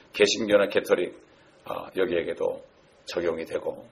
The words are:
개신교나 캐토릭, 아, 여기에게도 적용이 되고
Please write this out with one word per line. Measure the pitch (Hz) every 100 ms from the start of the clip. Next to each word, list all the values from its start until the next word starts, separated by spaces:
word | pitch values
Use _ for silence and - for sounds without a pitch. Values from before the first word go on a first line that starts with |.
| -
개신교나 | - 101 104 110 101 98
캐토릭, | 101 - 95 87 - - - - -
아, | - - - -
여기에게도 | 90 85 82 82 85 - - _ _ _ -
적용이 | 87 85 80
되고 | 80 87 78 - -